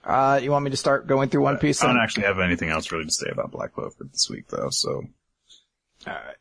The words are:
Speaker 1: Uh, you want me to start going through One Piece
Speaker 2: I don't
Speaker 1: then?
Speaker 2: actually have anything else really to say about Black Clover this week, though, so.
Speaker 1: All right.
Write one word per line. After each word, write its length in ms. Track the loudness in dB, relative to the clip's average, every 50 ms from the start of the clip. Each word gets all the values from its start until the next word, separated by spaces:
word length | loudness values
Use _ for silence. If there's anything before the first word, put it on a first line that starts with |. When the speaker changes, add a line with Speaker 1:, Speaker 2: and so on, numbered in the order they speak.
| 0
Speaker 1:
Uh, 340 | 0 2 4 4 4 4 2
you 80 | 2 2
want 140 | 0 0 0
me 60 | -2
to 60 | -4
start 300 | 0 2 2 2 2 2
going 240 | 2 2 2 2 2
through 120 | 2 2
One 140 | 4 2 2
Piece 260 | 2 2 2 2 4
Speaker 2:
I 40 | 4
don't 100 | 4 4
Speaker 1:
then? 60 | 4
Speaker 2:
actually 220 | 2 2 0 0 2
have 140 | 2 2 4
anything 300 | 2 2 2 0 0 -2
else 240 | -2 -2 -2 -2
really 140 | -4 -6 -2
to 40 | -4
say 200 | -4 -4 -2 -4
about 220 | -4 -4 -6 -6
Black 200 | -6 -8 -10 -8
Clover 320 | _ -8 -8 -8 -10 _ -16 -10
this 160 | _ -4 -2 -2
week, 200 | -4 -12 -10 -8
though, 200 | -6 -4 -4 -2
so. 340 | -2 -2 -2 -2 -4 -6 -8 -12 _ _ _ _ _ _ _ _ -20 -20 _ _ _ _ _ _ _ _ -14
Speaker 1:
All 60 | -12
right. 240 | -10 -10 -12 -14 -18 _